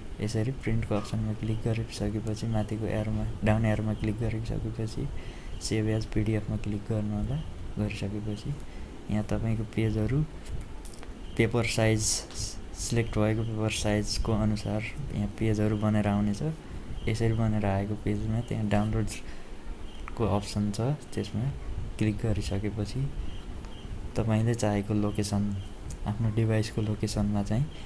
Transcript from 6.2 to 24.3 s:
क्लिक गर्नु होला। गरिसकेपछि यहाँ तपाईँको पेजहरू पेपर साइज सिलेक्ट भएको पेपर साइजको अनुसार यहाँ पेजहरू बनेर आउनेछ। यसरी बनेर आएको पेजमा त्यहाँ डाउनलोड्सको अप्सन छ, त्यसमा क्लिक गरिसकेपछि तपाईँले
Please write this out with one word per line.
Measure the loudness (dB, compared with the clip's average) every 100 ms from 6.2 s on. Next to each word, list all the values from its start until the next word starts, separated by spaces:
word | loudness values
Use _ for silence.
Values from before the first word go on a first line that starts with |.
| 2 2 0 -2
क्लिक | -2 -2 -2
गर्नु | -2 0 0
होला। | 0 -2 -4 -6 -6 -2
गरिसकेपछि | -2 -2 -4 -4 -4 -4 -4 -6 -8 -8 -10 -10 -2
यहाँ | -2
तपाईँको | 0 0 0 0
पेजहरू | -2 0 2 2 2 2 0 -4 -6 -6 -6 -8 -10 -10 -10 -10 -2 2
पेपर | 4 4 2
साइज | 4 6 6 4 0 -4 -6 -6 -6 -8
सिलेक्ट | -6 0 2 2 4
भएको | 4 4
पेपर | 0 0 0
साइजको | 2 2 2 2 0 2
अनुसार | 4 4 2 0 -2 -2 -6 -4 -2
यहाँ | -2
पेजहरू | 0 2 4 2 4
बनेर | 4 4 4
आउनेछ। | 4 2 0 -2 -4 -8 -8 -6 -4 -2
यसरी | 2 2
बनेर | 4 4 4 4
आएको | 2 0 0
पेजमा | 0 0 0 0
त्यहाँ | 0 0 2
डाउनलोड्सको | 2 4 2 0 -4 -8 -8 -8 -8 -8 -8 -8 -8 -6 0 2
अप्सन | 2 2 0 0
छ, | 0
त्यसमा | 0 0 -4 -4 -2 -2 -2 -2 -4 -4 -4 0
क्लिक | 2 2
गरिसकेपछि | 2 0 0 0 0 -2 -2 -2 -2 -2 -4 -4 -6 -8 -8 -10 -8 -6 -4 0
तपाईँले | 2